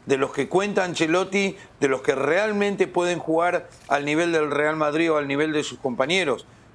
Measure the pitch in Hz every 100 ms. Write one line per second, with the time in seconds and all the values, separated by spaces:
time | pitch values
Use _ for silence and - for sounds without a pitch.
0 | - 135 135 - 127 180 208 202 185 156
1 | 160 175 190 196 196 - - - 139 131
2 | - 131 139 175 214 208 202 196 185 180
3 | 175 170 - 160 175 175 - - - 143
4 | 143 151 175 160 151 139 151 156 151 156
5 | 165 151 139 139 156 151 - 123 131 117
6 | 135 190 160 113 - - -